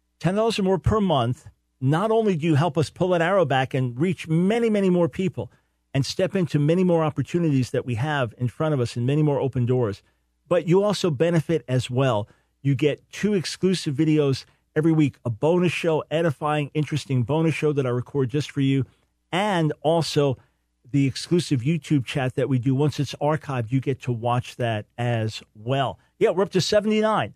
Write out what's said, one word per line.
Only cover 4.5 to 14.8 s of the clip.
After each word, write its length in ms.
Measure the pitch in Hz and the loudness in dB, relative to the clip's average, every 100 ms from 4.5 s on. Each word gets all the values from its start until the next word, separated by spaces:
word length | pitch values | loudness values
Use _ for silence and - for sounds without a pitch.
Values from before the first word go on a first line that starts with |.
| 233 233 | 2 0
many 220 | 208 190 | 2 2
more 180 | 180 165 | 2 0
people 420 | - 190 - - _ _ _ _ | 0 -4 -4 -10 _ _ _ _
and 100 | 139 | -4
step 320 | 135 - 190 196 | -2 -2 -2 0
into 220 | 170 147 | -2 0
many 260 | 147 175 | 2 2
more 180 | 185 165 | 2 2
opportunities 680 | 156 147 131 175 165 135 120 | 0 -2 -2 0 0 0 0
that 160 | 127 - | -2 -4
we 80 | |
have 400 | 110 151 147 117 - | -4 -2 -2 -4 -4
in 120 | 123 | -6
front 260 | - 156 | -2 -2
of 60 | 143 | 0
us 160 | 117 123 | -2 -2
and 100 | 123 | 0
many 160 | 147 | 2
more 180 | 151 139 | 2 2
open 240 | 135 127 | 0 0
doors, 380 | 120 127 113 101 _ _ _ _ - | 0 2 0 -4 _ _ _ _ -2
but 220 | 175 160 | 0 4
you 140 | 185 | 4
also 280 | 208 185 185 | 4 2 0
benefit 540 | 139 165 170 - 160 - | 0 2 2 0 -2 0
as 220 | 127 - | -2 0
well. 400 | 123 135 107 101 _ _ _ | 0 2 0 -2 _ _ _
You 140 | 135 | -2
get 280 | 131 147 - _ | 2 2 0 _
two 220 | - 202 | -4 0
exclusive 640 | 202 - - 185 180 160 | 0 -2 -2 0 0 -2
videos 500 | 135 156 151 139 127 - _ _ | -2 2 2 2 0 -6 _ _
every 160 | 156 | 0